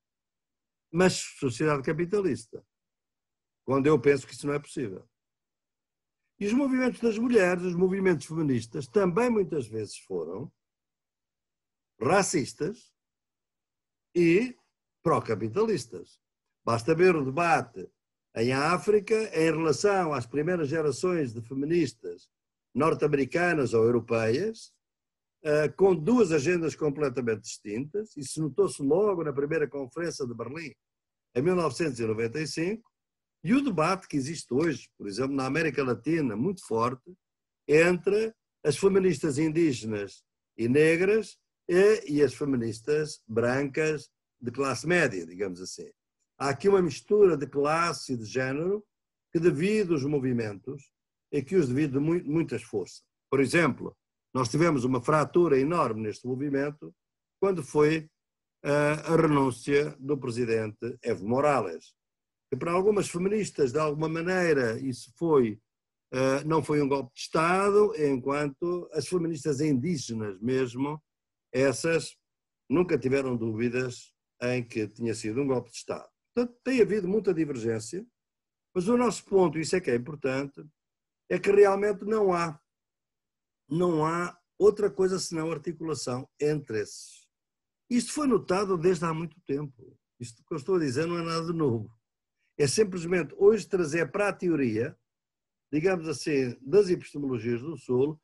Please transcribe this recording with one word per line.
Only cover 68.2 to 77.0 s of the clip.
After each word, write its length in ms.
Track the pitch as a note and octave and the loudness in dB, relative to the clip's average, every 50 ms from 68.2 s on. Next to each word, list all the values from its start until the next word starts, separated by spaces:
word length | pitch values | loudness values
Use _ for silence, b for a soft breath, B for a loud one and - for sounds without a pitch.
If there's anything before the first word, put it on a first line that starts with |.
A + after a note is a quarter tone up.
| B2 C3+ C#3 D3 D3 C#3+ C3+ - F3 E3+ F3+ F3 E3+ - | -2 -2 -2 0 -2 -4 -4 -4 -4 -4 -4 -4 -6 -8
as 160 | - D#3 C3+ | -6 -6 -4
feministas 540 | - F3+ F3+ E3 E3 E3 D3+ - D#3+ C#3 B2 | -2 -2 -2 -2 -2 -6 -4 -4 -4 -2 0
indígenas 800 | D#3 D#3 C#3+ B2 B2+ F3+ F3 C3+ - - A2+ A2+ G#2+ G#2 F#2+ F#2 | 0 0 0 0 0 -2 -4 -4 -4 -6 -6 -6 -6 -8 -8 -6
mesmo, 580 | G#2+ B2 C3 C3 C3 A#2+ A2+ B2+ C#3 C#3+ D#3 D#3 _ _ _ _ _ _ _ _ _ _ - | -4 -2 0 0 0 -2 -4 -4 -4 -4 -6 -8 _ _ _ _ _ _ _ _ _ _ -2
essas 640 | B2+ C3+ C#3 C3 - - E3 E3 D#3+ D#3 - - _ _ _ _ _ _ _ _ _ _ | 0 2 2 0 0 -2 -2 -2 -2 -2 -6 -14 _ _ _ _ _ _ _ _ _ _
nunca 300 | - B2+ E3+ F3+ F3 D#3+ | -2 0 0 2 2 0
tiveram 400 | - - C3 C3 C#3 C3 C3 B2 | 0 0 0 0 0 0 -2 -2
dúvidas 720 | A#2 A2+ A#2 A2 G#2+ A#2+ B2 A#2 B2+ B2+ B2+ A#2+ - - - _ _ _ _ _ - | -2 -4 -4 -2 -2 -2 -2 -2 -2 -4 -4 -8 -12 -18 -20 _ _ _ _ _ -6
em 220 | B2 B2 B2 B2+ A#2+ | -4 -2 -2 -2 -4
que 240 | - - A2+ G#2+ | -6 -6 -6 -6
tinha 260 | G#2 - - A#2 A2+ G#2+ | -6 -6 -6 -4 -4 -4
sido 260 | A2 A2+ G#2+ A2 C3 | -4 -4 -4 -2 -2
um 80 | C#3+ | 0
golpe 220 | C3+ C3 B2 A#2+ - | 0 0 -2 -4 -6
de 80 | - | -14
Estado. 320 | - - - - E2 - - _ _ _ _ - | -14 -10 -10 -10 -10 -12 -18 _ _ _ _ -2
Portanto, 240 | A#3+ B3 A#3+ - _ - | -2 -2 -2 -4 _ -4
tem 180 | B3+ C4 B3 | 0 2 4
havido 260 | G3+ E3 G3+ A3 | 4 4 2 -2